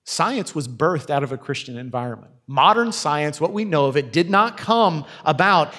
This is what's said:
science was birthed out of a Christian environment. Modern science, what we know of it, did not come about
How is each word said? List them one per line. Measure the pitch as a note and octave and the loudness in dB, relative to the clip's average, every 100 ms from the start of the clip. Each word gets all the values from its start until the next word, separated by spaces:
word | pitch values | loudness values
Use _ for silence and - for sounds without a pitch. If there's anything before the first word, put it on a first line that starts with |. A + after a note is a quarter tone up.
science | - - F#3+ C4 F3+ | -10 -2 -2 -2 -6
was | D#3 B2 | -6 -8
birthed | A#2 D#3+ D#3+ - | -2 0 0 -2
out | C#3+ | -2
of | C3+ | -2
a | C3 | -8
Christian | - C3+ - A#2+ | -8 -8 -8 -12
environment. | B2+ A#2+ B2 G#2+ - _ - | -8 -6 -6 -10 -16 _ -4
Modern | C#3 E3+ A3 A#3 | 4 6 6 0
science, | - D3+ D3 D3+ C#3+ | -2 -2 -2 -2 -2
what | E3+ | -4
we | G#3 | -2
know | G#3+ D#3 C#3 | 0 2 2
of | C#3 | 0
it, | B2+ | -2
did | E3 E3+ | -2 2
not | G3 A3+ A#3 | 2 2 -2
come | - A#3 G3+ D#3 - - | 0 2 4 2 -8 -4
about | D#3 C#3+ F#3+ F3+ D3 | -2 2 4 4 2